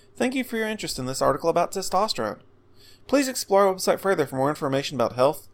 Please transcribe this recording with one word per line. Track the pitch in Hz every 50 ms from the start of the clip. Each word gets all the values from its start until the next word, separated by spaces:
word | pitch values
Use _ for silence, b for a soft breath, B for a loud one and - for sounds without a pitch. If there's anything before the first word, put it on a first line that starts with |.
| b b b
Thank | - 247 254 262
you | 269 254
for | - - 226
your | 220 214
interest | 220 214 - 233 - -
in | 127
this | 127 131 -
article | 139 135 135 143 - 165
about | 165 175 175 - -
testosterone. | 196 180 - - 185 208 220 - - 113 104 95 - - - - _ _ _ b b b b b b b
Please | - - 277 285 254
explore | 254 - - - 196 196 202 196
our | 190
website | 185 - - 180 -
further | - 196 196 165 143
for | 127 - 131
more | 131 143
information | 151 - 156 139 135 135 143 - 160
about | 127 120 107 -
health | 120 127 139 156 - - -